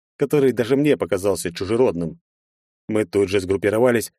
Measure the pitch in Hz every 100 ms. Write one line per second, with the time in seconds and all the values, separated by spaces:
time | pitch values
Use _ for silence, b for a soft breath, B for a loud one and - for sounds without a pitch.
0 | _ - 139 151 135 113 117 135 151 113
1 | 85 98 98 90 90 85 92 113 127 85
2 | 82 - _ _ _ _ _ _ - 107
3 | 101 101 98 101 90 98 101 107 127 117
4 | -